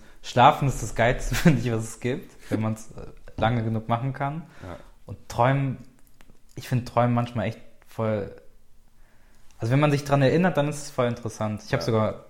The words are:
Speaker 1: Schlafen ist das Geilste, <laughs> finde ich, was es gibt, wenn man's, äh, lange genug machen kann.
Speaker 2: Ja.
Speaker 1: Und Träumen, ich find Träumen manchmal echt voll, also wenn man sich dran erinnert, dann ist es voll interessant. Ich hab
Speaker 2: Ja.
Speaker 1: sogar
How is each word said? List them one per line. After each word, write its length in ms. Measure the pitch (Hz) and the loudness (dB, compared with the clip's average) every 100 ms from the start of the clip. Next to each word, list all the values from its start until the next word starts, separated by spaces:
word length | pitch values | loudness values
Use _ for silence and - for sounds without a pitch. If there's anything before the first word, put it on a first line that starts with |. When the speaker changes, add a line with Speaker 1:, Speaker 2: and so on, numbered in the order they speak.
| - - | -14 -16
Speaker 1:
Schlafen 460 | - 127 131 151 135 | -2 6 6 6 0
ist 140 | - | -2
das 120 | 107 | -4
Geilste, 400 | - 117 135 - | 0 2 2 -2
<laughs> 0 | |
finde 260 | 120 170 131 | 4 6 6
ich, 100 | 120 | 2
was 100 | 113 | -2
es 160 | 110 - | -4 -6
gibt, 320 | 123 139 - - - | -4 -4 -8 -16 -6
wenn 100 | 107 | -2
man's, 300 | 110 110 - | -2 -4 -10
äh, 140 | - - - - - | -14 -16 -16 -14 -2
lange 240 | 110 120 | 0 2
genug 240 | 110 110 110 | 0 -2 0
machen 240 | 117 131 | -2 -2
kann. 300 | 135 139 156 - - | -4 -6 -6 -12 -16
Speaker 2:
Ja. 140 | 92 85 - - - | -14 -14 -16 -20 -16
Speaker 1:
Und 220 | 98 - | -16 -8
Träumen, 500 | - 120 139 139 120 - - - - - - - | 2 2 4 0 -4 -12 -20 -20 -20 -20 -20 -18
ich 140 | - - | -14 -4
find 200 | 123 120 | -2 0
Träumen 260 | - 120 | 2 2
manchmal 320 | 120 120 117 101 | 2 0 -2 -4
echt 100 | 120 - - - | -4 -14 -20 -14
voll, 480 | - 110 107 - - - - - - - - - - - - - - | -4 -2 -2 -4 -12 -20 -20 -20 -20 -20 -20 -20 -20 -20 -20 -18 -6
also 140 | 113 | 0
wenn 80 | 135 | 4
man 100 | 147 | 4
sich 140 | 143 | 2
dran 180 | 139 139 | 2 4
erinnert, 340 | 131 160 185 147 | 4 4 2 2
dann 120 | 147 | -2
ist 140 | 151 | -2
es 80 | - | -8
voll 160 | - 120 | -2 0
interessant. 540 | 120 113 - 107 107 - | 0 -8 -6 -6 -6 -4
Ich 60 | |
hab 80 | 131 | -2
Speaker 2:
Ja. 60 | - | 2
Speaker 1:
sogar 380 | 110 107 - - | 2 2 -2 -10